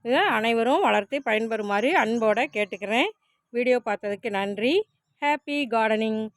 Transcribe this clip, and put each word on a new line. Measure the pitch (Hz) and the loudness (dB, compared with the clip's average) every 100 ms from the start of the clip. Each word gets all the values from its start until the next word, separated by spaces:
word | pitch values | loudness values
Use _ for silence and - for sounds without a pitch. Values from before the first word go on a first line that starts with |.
| 233 | 0
இதை | 277 392 226 | 2 2 2
அனைவரும் | 226 233 233 311 320 | 2 2 2 2 4
வளர்த்து | 311 - 277 277 | 2 0 -6 -2
பயன்பெறுமாறு | 214 226 220 208 202 247 349 | -2 0 -4 -2 0 2 2
அன்போட | 220 233 220 214 277 | 2 2 2 2 -2
கேட்டுக்கிறேன். | 214 208 202 202 226 370 - _ _ _ 240 | -2 -4 -6 -2 0 0 -4 _ _ _ -2
வீடியோ | 247 247 233 | 0 0 0
பார்த்ததுக்கு | 202 208 202 233 202 | -6 -6 -6 -4 -4
நன்றி. | 202 202 233 359 440 _ _ _ | -4 -2 0 0 -2 _ _ _
ஹேப்பி | 294 294 - 285 262 | -2 -2 -2 -4 -2
கார்டனிங். | 226 220 214 220 220 214 | 0 2 0 0 -2 -6